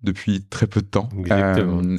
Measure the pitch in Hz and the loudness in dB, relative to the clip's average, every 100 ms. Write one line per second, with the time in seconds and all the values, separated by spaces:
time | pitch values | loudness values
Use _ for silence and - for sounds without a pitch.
0 | 101 95 - 98 98 - 107 - 101 101 | -4 -2 -2 -2 -4 -2 0 0 0 -2
1 | 117 98 90 98 98 95 90 90 90 | -2 -6 0 2 4 2 2 0 0